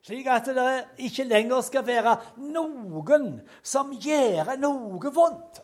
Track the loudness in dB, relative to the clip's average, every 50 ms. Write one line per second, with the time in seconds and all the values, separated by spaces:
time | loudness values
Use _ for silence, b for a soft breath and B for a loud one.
0 | _ -12 -12 -8 0 0 0 0 0 0 -2 0 0 0 0 -2 -4 -8 -14 -10
1 | -10 -8 -4 -4 0 4 4 4 4 4 0 0 0 0 -4 -4 -2 0 0 2
2 | 4 4 2 2 B B B -14 -12 -6 -4 -4 -4 -4 -6 -12 -12 -10 -8 -8
3 | 2 4 4 4 4 0 -8 -10 B B B B B -4 -2 -2 -2 -2 -8 -8
4 | -4 0 2 2 4 2 2 0 0 -2 -2 0 0 0 0 -2 -6 -8 -10 -6
5 | -6 -4 4 4 4 4 4 -4 -16 -20 -20 -20